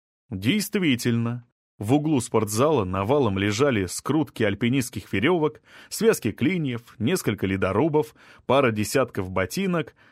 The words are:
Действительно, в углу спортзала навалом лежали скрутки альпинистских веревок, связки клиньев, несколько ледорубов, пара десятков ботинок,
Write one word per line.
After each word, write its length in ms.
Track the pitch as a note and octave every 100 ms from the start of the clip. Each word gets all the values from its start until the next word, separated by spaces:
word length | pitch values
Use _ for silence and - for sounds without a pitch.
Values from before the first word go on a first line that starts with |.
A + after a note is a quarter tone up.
| _ _ _
Действительно, 1200 | F#2 G#2+ G#3 - G#3 E3+ A#2+ B2 A#2 A#2 A#2+ - _ _ -
в 160 | G#2
углу 260 | D3 D3+ C#3
спортзала 640 | - A2+ G#2 G#2+ D3 C#3
навалом 540 | F#2 F#2+ G2 D3 A#2 G2
лежали 480 | G2+ G#2 C#3+ A2 F2+
скрутки 560 | - - D3+ C#3+ -
альпинистских 720 | G#2+ G2+ A#2+ C3+ A#2+ G#2+ -
веревок, 500 | G2 C3+ F3+ D3+ - _ - -
связки 440 | - A3 F#3+ A2
клиньев, 640 | - C#3+ F#3 C#3+ A#2 - -
несколько 480 | A2 F#3 - G2 G2
ледорубов, 680 | F#2+ F#2+ G2+ D#3+ D3+ D3 - - - -
пара 240 | C3+ B2+
десятков 600 | G#2+ G2+ C#3 B2+ - F#2
ботинок, 680 | F#2 F#2+ - F#3+ E3+ - - -